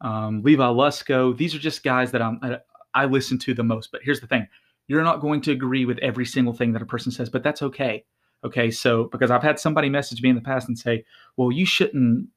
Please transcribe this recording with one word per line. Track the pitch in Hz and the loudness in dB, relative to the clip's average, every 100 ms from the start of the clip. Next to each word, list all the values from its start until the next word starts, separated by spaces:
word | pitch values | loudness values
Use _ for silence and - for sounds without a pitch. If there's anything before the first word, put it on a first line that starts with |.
um, | 117 110 110 107 | -8 -6 -4 0
Levi | 120 147 | 4 6
Lusko. | 127 120 143 139 - 131 127 127 | 4 4 2 0 -2 2 2 0
These | 165 | -2
are | 151 | -4
just | 151 151 | -6 -4
guys | 139 127 123 | -2 0 0
that | 123 | 0
I'm, | 113 117 | -2 -4
I, | 131 120 - _ _ | -6 -8 -10 _ _
I | 127 135 | -2 2
listen | 135 127 127 | 0 0 -2
to | - | -2
the | 123 | -2
most. | 117 110 - | 0 -2 -6
But | - | -8
here's | 131 143 | -4 -4
the | - | -2
thing. | 127 101 _ _ _ - | -4 -4 _ _ _ -4
You're | 143 | 0
not | 165 147 | 2 0
going | 147 151 | 0 0
to | 139 | 0
agree | 135 131 135 123 | -2 0 0 0
with | 120 | 0
every | 127 120 120 | -2 -2 -2
single | 139 123 | 0 0
thing | 117 120 | 0 -2
that | 113 | -2
a | 117 | -4
person | 120 127 | -6 -6
says, | 120 117 | -6 -4
but | - | -2
that's | 147 147 | -2 -2
okay. | 143 135 131 110 - _ _ _ | -6 -4 -4 -4 -10 _ _ _
Okay, | - 131 117 | -6 0 0
so, | 113 127 117 113 | 0 2 2 0
because | - 123 | 0 2
I've | 123 | 4
had | 151 151 | 2 0
somebody | 165 156 143 | 0 0 0
message | 139 139 117 | 0 -4 0
me | 127 | 2
in | 123 | 2
the | |
past | 120 131 120 | 0 -4 -4
and | 117 | -4
say, | 123 113 - _ _ - | -2 -2 -4 _ _ 0
"Well, | 123 | 0
you | 131 180 | 2 0
shouldn't | - 180 143 123 120 - | 2 2 4 4 4 -2